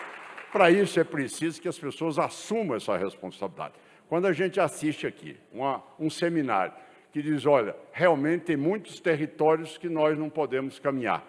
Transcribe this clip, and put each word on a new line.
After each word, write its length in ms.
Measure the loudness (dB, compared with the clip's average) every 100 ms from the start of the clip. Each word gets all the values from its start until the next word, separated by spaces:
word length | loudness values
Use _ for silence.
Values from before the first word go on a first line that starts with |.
| -14 -16 -18 -18 -4
Pra 180 | 4 6
isso 300 | 8 4 2
é 40 |
preciso 580 | 0 0 -4 -4 -6 -4
que 60 | -8
as 120 | -6
pessoas 400 | -8 -6 -2 0
assumam 560 | -2 -4 -6 -4 -2 -4
essa 200 | -2 -2
responsabilidade. 760 | -2 -6 -14 -10 -10 -8 -14 -14 -20 -20 _
Quando 200 | 0 0
a 60 |
gente 260 | 0 0 0
assiste 480 | -2 0 -4 -4 -6
aqui 300 | -8 -14 -18 _
uma, 300 | -6 -4 -4 -8 -6
um 100 | -4
seminário 640 | -2 0 0 2 2 0 -4 -20 -20 _
que 100 | -6
diz, 240 | -2 0 4
"Olha, 300 | 4 4 -4 -12
realmente 500 | 2 4 4 2 0
tem 140 | 0 0
muitos 420 | 0 -2 -6 -4
territórios 800 | 0 0 -2 2 4 4 0 -10
que 100 | -4
nós 300 | 2 2 2
não 120 | -2
podemos 480 | -2 -2 -2 -4 -4
caminhar." 480 | -2 0 0 -2